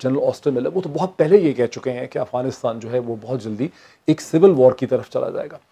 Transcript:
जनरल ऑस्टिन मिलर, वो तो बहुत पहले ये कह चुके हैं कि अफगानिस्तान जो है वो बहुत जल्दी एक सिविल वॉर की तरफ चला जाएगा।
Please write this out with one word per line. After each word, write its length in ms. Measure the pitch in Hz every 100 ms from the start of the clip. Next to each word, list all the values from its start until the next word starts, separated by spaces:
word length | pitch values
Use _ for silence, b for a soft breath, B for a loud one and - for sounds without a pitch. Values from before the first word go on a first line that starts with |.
जनरल 160 | 131 139
ऑस्टिन 380 | 131 - 147
मिलर, 140 | 123 131
वो 120 | 180
तो 80 | 180
बहुत 260 | 151 185 -
पहले 200 | 156 202
ये 140 | 160
कह 140 | 120 117
चुके 240 | 117 131
हैं 180 | 123 127
कि 100 | -
अफगानिस्तान 640 | 127 127 131 - 120 113
जो 80 | 113
है 100 | 123
वो 180 | 120 113
बहुत 260 | 110 127
जल्दी 280 | 110 107 156 b b b -
एक 120 | 151
सिविल 300 | - 165 196
वॉर 220 | 143 127
की 140 | 127 123
तरफ 240 | 123 -
चला 200 | 127 131
जाएगा। 300 | 139 147 151 _